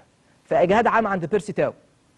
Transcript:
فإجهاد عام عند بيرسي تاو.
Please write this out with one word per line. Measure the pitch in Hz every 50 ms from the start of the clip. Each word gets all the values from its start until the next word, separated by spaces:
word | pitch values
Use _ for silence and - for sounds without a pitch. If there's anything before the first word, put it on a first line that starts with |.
| _ _ _ _ _ _ _ _ _
فإجهاد | _ 170 151 165 175 190 220 240 220
عام | 180 220 220 208
عند | 196 190 165
بيرسي | 156 - 208 - - 180
تاو. | - 156 123 - - _ _ _ _ _ _ _